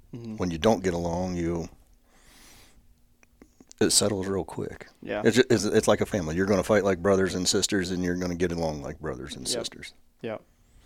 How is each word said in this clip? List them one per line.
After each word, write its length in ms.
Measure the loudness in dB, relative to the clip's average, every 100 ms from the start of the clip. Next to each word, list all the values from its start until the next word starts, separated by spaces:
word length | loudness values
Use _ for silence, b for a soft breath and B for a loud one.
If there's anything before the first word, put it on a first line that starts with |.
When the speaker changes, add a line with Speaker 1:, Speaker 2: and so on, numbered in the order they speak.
| _
Speaker 1:
Mm-hmm. 220 | -14 -12 -6
Speaker 2:
When 140 | -4
you 60 | 0
don't 260 | 2 4
get 100 | 2
along, 400 | -2 -2 -2 -2 -2
you, 320 | -2 -4 -6 -14 _ _ _ b b b b b b b _ _ _ _ _ _ -20 _ -20 -2
it 100 | 2
settles 360 | 2 2 -2 -4
real 180 | -4
quick. 440 | -4 -8 -10 -10 -20 _
Speaker 1:
Yeah. 200 | -8 2
Speaker 2:
It's 120 | 4 4
ju-, 80 | 4
it's, 140 | 4
it's 240 | 4 2 4
like 120 | 2
a 60 | 2
family. 300 | -2 -2 0
You're 100 | 2
gonna 160 | 2
fight 220 | 4 2
like 140 | 4 2
brothers 360 | 4 4 2
and 140 | 0 0
sisters, 420 | 0 0 -2 -2
and 140 | -2
you're 120 | -2 -2
gonna 180 | -4
get 180 | -2 -2
along 300 | 0 -2 -4
like 180 | -10 -10
brothers 340 | -8 -8 -10 -10
and 120 | -6
Speaker 1:
Yep. 100 | -6
Speaker 2:
sisters. 360 | -6 -12 -18 _ _ _
Speaker 1:
Yep. 200 | -10 -10 _ _ _ -20